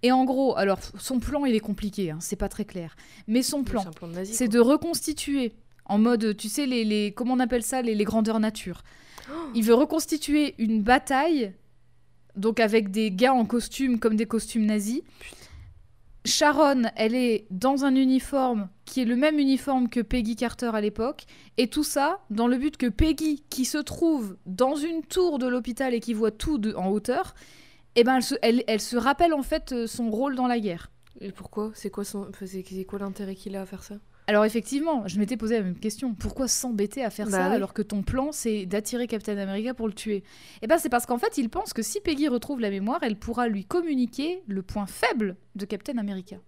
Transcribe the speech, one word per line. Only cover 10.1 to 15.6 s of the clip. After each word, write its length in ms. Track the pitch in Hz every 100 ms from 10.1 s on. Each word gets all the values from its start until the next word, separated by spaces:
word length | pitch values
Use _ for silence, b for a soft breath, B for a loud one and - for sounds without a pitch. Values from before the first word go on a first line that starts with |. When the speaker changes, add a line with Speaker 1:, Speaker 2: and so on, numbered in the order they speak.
| 302 - 294 285 -
Speaker 1:
une 240 | 220 220
bataille, 680 | 208 247 - 269 311 311 214 190 _ _ - - _ - - -
donc 240 | 208 220
avec 300 | 220 220 202
des 180 | 196 220
gars 240 | 185 247
en 100 | 269
costume, 540 | 226 240 - - 269 233
comme 160 | 226 214
des 100 | 220
costumes 400 | 226 - 233 214
nazis. 360 | 214 202 254 - B
Speaker 2:
Putain. 160 | B B B B